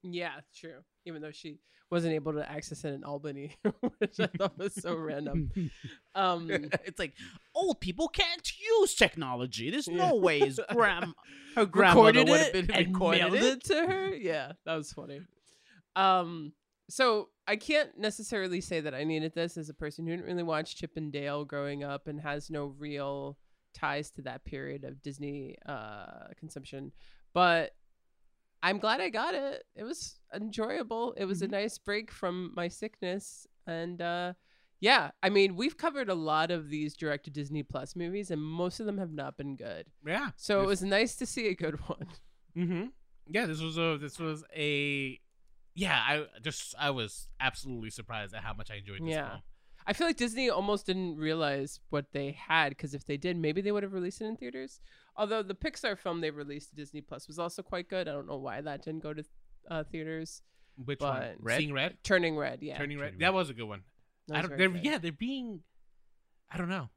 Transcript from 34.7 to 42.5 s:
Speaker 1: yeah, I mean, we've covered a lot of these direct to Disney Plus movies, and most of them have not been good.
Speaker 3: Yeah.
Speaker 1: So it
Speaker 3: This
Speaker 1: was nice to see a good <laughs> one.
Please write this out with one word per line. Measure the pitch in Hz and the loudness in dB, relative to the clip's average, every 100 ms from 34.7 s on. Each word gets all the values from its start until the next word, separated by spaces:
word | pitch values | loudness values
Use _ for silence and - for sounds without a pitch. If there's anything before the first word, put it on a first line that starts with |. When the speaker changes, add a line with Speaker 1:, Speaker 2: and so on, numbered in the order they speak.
| _ | _
Speaker 1:
yeah, | 202 262 147 - | 6 6 4 0
I | 190 | 4
mean, | 202 196 175 | 6 6 4
we've | 262 - | -2 0
covered | 330 285 233 | -2 -2 -2
a | 180 | -2
lot | 156 156 165 | 2 2 2
of | 175 151 | 0 -2
these | 151 151 - | -4 -4 -4
direct | 156 147 - | -4 -4 -6
to | |
Disney | 143 143 151 | -8 -6 -4
Plus | 143 147 139 - | -4 -6 -8 -6
movies, | 170 196 190 | -4 -4 -4
and | 165 | -4
most | 151 165 180 180 | -4 -2 -2 -2
of | 214 | -4
them | 202 | -4
have | 180 | -4
not | 151 135 - | -6 -8 -8
been | 143 135 | -8 -8
good. | - 85 82 - 147 | -8 -10 -12 -14 -6
Speaker 3:
Yeah. | 185 269 - | -4 -4 -8
Speaker 1:
So | - 202 | 0 2
it | |
Speaker 3:
This | 196 | 4
Speaker 1:
was | 196 | 2
nice | 190 196 226 - | 2 4 2 0
to | 262 | -6
see | - 220 | -2 -2
a | 185 | -2
good | 160 151 | -4 -4
<laughs> | - | -8
one. | - - 165 - _ _ | -8 -8 -14 -20 _ _